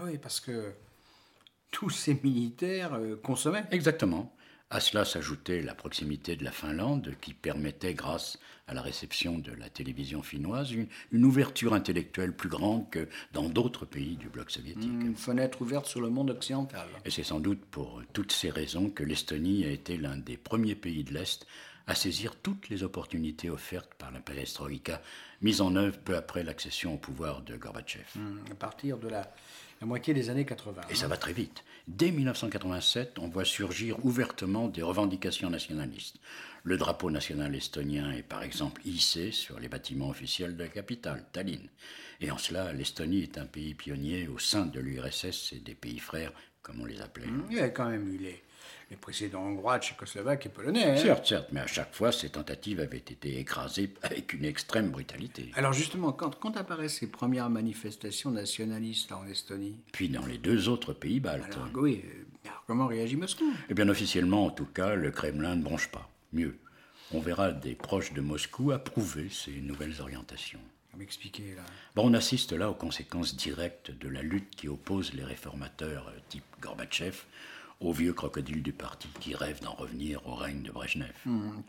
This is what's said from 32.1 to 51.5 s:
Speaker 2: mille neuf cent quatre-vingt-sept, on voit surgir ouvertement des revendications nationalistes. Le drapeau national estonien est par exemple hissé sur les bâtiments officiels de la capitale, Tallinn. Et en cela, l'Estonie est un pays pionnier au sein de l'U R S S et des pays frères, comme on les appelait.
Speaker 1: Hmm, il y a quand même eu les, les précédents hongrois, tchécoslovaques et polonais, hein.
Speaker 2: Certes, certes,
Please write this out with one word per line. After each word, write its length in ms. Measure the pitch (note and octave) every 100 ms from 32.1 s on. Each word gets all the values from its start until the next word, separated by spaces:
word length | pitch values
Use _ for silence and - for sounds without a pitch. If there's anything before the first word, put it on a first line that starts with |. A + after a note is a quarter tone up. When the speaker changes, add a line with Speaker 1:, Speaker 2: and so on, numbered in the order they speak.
Speaker 2:
mille 120 | D3+
neuf 140 | C3 A#2
cent 120 | A2
quatre-vingt-sept, 720 | G2+ F#2 F2+ - A#2+ B2 -
on 80 | F2
voit 160 | F2+
surgir 540 | F2+ - F#2+ F2+ A2+ A2 C3
ouvertement 640 | A#2+ A#2 - F#2+ G#2 A#2
des 120 | E2
revendications 680 | E2 F#2+ G2+ F#2+ F#2 - F2+
nationalistes. 680 | D#2+ - D#2 C2 A1+ - - - - - -
Le 140 | F2 F2+
drapeau 340 | D#2 - F2+
national 420 | D2+ - D2 D2
estonien 600 | C2+ - D2+ C#2+ D3 C#2+
est 100 | A#2+
par 200 | - -
exemple 380 | C#2 - C#3+ - -
hissé 480 | F2 - E2 G2
sur 260 | - - -
les 80 | B1
bâtiments 400 | - - C2 C2+
officiels 480 | - C2 - F2 E2+
de 80 |
la 60 | E2+
capitale, 560 | G#2 G2 A#2+ E2 C2+ -
Tallinn. 340 | F2 G2 - - _ - - - -
Et 100 | D2
en 60 | C2+
cela, 340 | - F2 F2+
l'Estonie 520 | C#2 C#2 - D#2+ G2
est 140 | D#2 D2+
un 80 | C#2+
pays 280 | D#2 D2+
pionnier 560 | D2 D2 C#2 C#2+ F2+ E2
au 100 | B1+
sein 260 | - - -
de 140 | C2
l'U 220 | C2 C2
R 60 | C2
S 180 | - F2+
S 280 | - -
et 60 | -
des 160 | - -
pays 240 | A#2 -
frères, 320 | - D#2+ D#2+ - - _
comme 180 | - A#1
on 60 | A#1
les 160 | G#1+
appelait. 260 | G#1 - A#2+
Speaker 1:
Hmm, 160 | C3 G3
il 60 | A#3
y 20 |
a 80 | B2+
quand 220 | B2 A#2+
même 180 | A2 G2
eu 100 | F#2+
les, 240 | F#2 F2 - - - - -
les 60 | G2
précédents 460 | - - G#2 F#2+
hongrois, 360 | G2 G2+ A2 B2
tchécoslovaques 640 | - - G#2 G2+ A2+ C#3 G2+
et 40 |
polonais, 360 | - B2 A3+ F3
hein. 100 | C3+
Speaker 2:
Certes, 320 | A3 - -
certes, 220 | - -